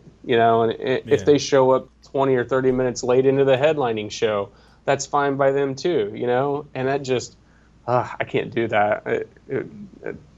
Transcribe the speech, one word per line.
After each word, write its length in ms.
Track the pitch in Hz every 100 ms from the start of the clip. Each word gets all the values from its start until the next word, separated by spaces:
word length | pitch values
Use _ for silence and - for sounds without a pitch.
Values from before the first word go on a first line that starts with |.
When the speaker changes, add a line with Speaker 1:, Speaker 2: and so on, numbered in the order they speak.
| - -
Speaker 1:
you 140 | - 117
know. 240 | 117 117
And 100 | 113
i-, 280 | - 104 131 -
if 160 | 123
Speaker 2:
Yeah. 40 | 98
Speaker 1:
they 120 | 143
show 320 | - 139 131
up 180 | 131 - _
twenty 320 | - 139 135 127
or 100 | 117
thirty 260 | 131 131
minutes 320 | 127 127 113
late 220 | 123 127 135
into 180 | 135
the 140 | 135 127
headlining 540 | 151 151 123 110 104
show, 380 | - 113 104 101 - _ _ -
that's 220 | 135 -
fine 280 | 147 143 139
by 160 | 139
them 220 | 139 139 135
too, 360 | 175 151 104 113
you 120 | 123
know. 400 | 123 143 143 147 135
And 120 | 131
that 120 | 143
just, 360 | 127 123 - - _ _ _ _ -
uh, 200 | 123 107 -
I 40 |
can't 300 | - 127 104
do 140 | 113 113
that. 340 | 110 104 - -
It, 220 | 117 - _ -
it, 160 | 135 - - - - 55
it 100 | - -